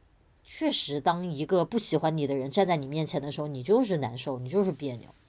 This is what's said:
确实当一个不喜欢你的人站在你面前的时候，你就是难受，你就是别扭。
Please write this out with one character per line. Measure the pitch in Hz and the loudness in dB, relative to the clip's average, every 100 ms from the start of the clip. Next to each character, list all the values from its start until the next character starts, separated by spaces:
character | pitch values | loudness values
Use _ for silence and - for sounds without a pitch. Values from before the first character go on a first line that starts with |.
| _ _ _ _ | _ _ _ _
确 | - - 311 | -14 -2 0
实 | - - 143 | 0 0 0
当 | 180 175 180 | 0 0 -2
一 | 143 151 | -4 2
个 | 185 160 | 2 2
不 | 226 | 0
喜 | - 156 | 2 2
欢 | 160 160 | 2 0
你 | 139 | 0
的 | 139 | 0
人 | 135 | 0
站 | 196 185 | 2 2
在 | 160 | 2
你 | 135 | 0
面 | 156 151 | -2 -2
前 | 143 | -2
的 | 143 | -4
时 | 143 | -6
候， | 151 | -6
你 | 135 | -4
就 | 120 226 | 2 4
是 | 226 165 | 4 0
难 | 117 123 | -2 -4
受， | 147 127 | -6 -6
你 | 127 | -2
就 | 190 | 0
是 | 190 | 2
别 | 139 143 117 | 0 -6 -8
扭。 | - - | -12 -20